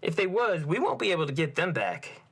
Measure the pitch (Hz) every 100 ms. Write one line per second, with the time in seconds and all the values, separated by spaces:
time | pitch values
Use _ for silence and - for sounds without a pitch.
0 | - 170 190 196 240 175 147 190 359 240
1 | 220 175 156 139 156 131 180 147 101 87
2 | - - -